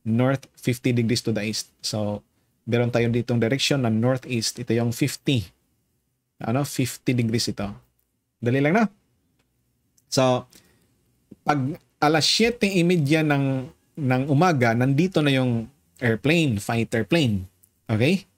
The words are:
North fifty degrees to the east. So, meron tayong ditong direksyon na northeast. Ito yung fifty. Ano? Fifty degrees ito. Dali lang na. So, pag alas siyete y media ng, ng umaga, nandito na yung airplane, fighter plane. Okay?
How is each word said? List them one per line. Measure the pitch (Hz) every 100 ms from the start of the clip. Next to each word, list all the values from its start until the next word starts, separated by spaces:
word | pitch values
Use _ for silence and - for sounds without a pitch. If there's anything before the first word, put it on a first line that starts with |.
North | 113 113 127 135 - _
fifty | - 120 131
degrees | 120 113 120
to | -
the | 107 104
east. | 107 - _ -
So, | 110 104 104 _ _ _ _ -
meron | 117 120
tayong | 120 117
ditong | 120 - 120
direksyon | 113 135 - 143 117
na |
northeast. | 110 123 131 - 120 107 -
Ito | 123
yung | 113 117
fifty. | 117 147 - - 131 90 _ _ _ _ _ _ _ _ _
Ano? | 113 123 143
Fifty | - 127 - -
degrees | 123 117 113 -
ito. | - 101 104 _ _ _ _ _ _
Dali | 117 131
lang | 143
na. | 208 214 _ _ _ _ _ _ _ _ _ _ _ _
So, | - 131 127 - - _ _ _ _ _ _ _ - -
pag | 147 131 180 _ _
alas | 151 156 143
siyete | - 226 233 202
y | 190
media | 170 180 139 160
ng, | 156 143 135 131 127 _ _
ng | - 131 127 143
umaga, | 139 180 151 120
nandito | 113 131 139 185 170
na | 147
yung | 135 127 117 113 _ _ _
airplane, | 120 110 135 170 151 101
fighter | - 117 110 117 107
plane. | 170 131 101 92 _ _ _ -
Okay? | 107 131 190 -